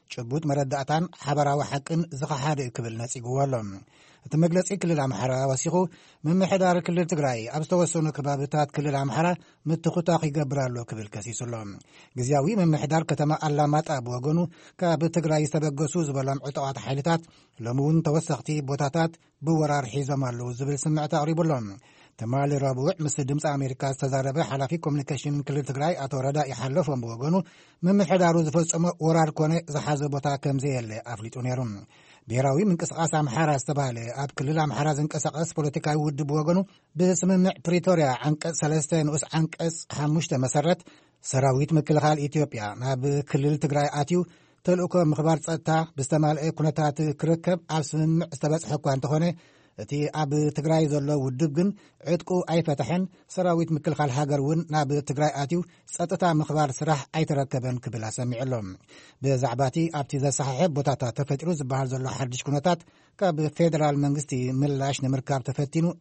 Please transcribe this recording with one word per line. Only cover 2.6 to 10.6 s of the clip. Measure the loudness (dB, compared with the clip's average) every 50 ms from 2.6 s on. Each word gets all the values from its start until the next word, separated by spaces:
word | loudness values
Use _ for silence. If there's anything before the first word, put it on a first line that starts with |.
| -4 -6
ክብል | -6 -6 -8 -6 -6
ነጺግዎ | -8 -8 -8 -8 -8 -6 -4 0 0
ኣሎ። | 0 0 0 -4 -4 -6 -10 -14 -18 _ _ _ -20 -20 -20 _ -10
እቲ | -2 2
መግለጺ | 2 4 4 4 2 0 0 -4 -4
ክልል | 0 0 0 0
ኣምሓራ | 0 -2 -2 -2 -2 -2 0 0 0
ወሲኹ፣ | 0 0 -2 -2 0 2 2 0 0 -4 -14 -20 -20 _ _ -2
ምምሕዳር | 2 2 2 2 2 2 2 4 4 2 2
ክልል | 0 0 0 0 0
ትግራይ | 0 0 0 0 0 -2 -2 -6
ኣብ | -6 -4 -4
ዝተወሰኑ | -2 2 2 2 2 2 2 0 0 0
ከባብታት | -2 -2 -2 -2 -2 -2 -2 0 2 0 0 0
ክልል | 0 -2 -2 0 0
ኣምሓራ | 0 0 0 0 2 2 2 2 0 -6 _ _ _ -2
ምትኽታኽ | -2 -2 0 0 0 0 0 2 2 2 2 2
ይገብር | 0 0 -2 -2 0 0 -2